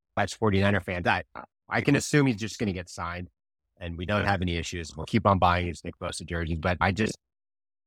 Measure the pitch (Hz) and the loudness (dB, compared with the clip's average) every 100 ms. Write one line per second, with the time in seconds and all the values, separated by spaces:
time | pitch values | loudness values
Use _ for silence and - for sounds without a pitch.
0 | _ - 101 - 110 95 101 101 95 90 | _ -4 -4 0 2 4 4 2 0 -2
1 | 107 92 - - - _ - 104 - 139 | 0 0 -2 -14 -16 _ -6 -2 2 2
2 | - 147 139 104 107 - 107 92 87 - | 2 2 2 0 -6 -4 -4 -4 -8 -10
3 | 85 87 90 _ _ _ _ - 87 82 | -8 -8 -10 _ _ _ _ -12 -10 -6
4 | 90 104 101 98 90 85 78 90 80 78 | -2 0 2 0 0 -2 -4 -8 -10 -10
5 | - 113 104 98 90 87 87 78 85 - | -2 4 6 6 6 4 0 -4 -10 -8
6 | 87 - 80 85 82 82 85 87 90 98 | -8 -8 -6 -4 -2 -2 0 0 0 2
7 | 107 - _ _ _ _ _ _ | -2 -4 _ _ _ _ _ _